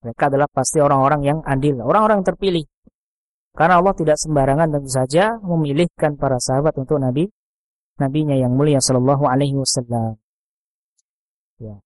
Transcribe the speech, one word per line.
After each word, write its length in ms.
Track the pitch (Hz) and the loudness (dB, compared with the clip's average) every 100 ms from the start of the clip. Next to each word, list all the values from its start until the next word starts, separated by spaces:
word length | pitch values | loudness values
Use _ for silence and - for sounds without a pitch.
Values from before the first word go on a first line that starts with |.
Mereka 320 | 117 117 147 | -14 -2 0
adalah 160 | 139 143 | 0 -2
pasti 320 | - 127 160 | -2 -2 0
orang-orang 400 | 143 139 135 147 | 2 4 2 2
yang 160 | 139 156 151 | 0 -2 -2
adil, 320 | 135 147 135 | -2 0 -2
orang-orang 480 | 113 185 214 214 185 | 0 2 2 2 0
yang 20 | |
terpilih. 320 | 180 196 170 151 _ _ _ _ _ _ _ _ | -2 -2 -2 -6 _ _ _ _ _ _ _ _
Karena 240 | - 160 180 | 0 4 4
Allah 160 | 190 | 4
tidak 240 | 190 156 151 | 0 0 0
sembarangan 560 | 156 147 135 139 160 | 0 0 2 2 0
tentu 160 | 147 139 | -2 -4
saja 480 | 131 131 151 208 226 | -2 0 2 0 -2
memilihkan 800 | 196 170 147 139 175 _ 156 143 | -4 -2 0 0 -2 _ -4 -2
para 240 | 139 127 | -2 -2
sahabat 320 | - 131 151 | -2 0 0
untuk 240 | 147 131 151 | -2 -2 -2
Nabi, 320 | 131 127 190 _ _ _ _ _ _ _ | 0 -2 -4 _ _ _ _ _ _ _
Nabinya 320 | 139 143 151 | -2 0 0
yang 160 | 135 127 | 0 2
mulia 320 | 127 147 143 | 2 2 2
sallallahu 480 | - 131 123 139 143 | 2 0 2 2 2
alaihi 240 | 127 143 | 0 0
wasallam. 640 | 139 131 - 120 117 113 110 _ _ _ _ _ _ _ _ _ _ _ _ _ _ | -2 -2 -4 -4 -4 -4 -8 _ _ _ _ _ _ _ _ _ _ _ _ _ _
Ya. 160 | 110 101 | -18 -18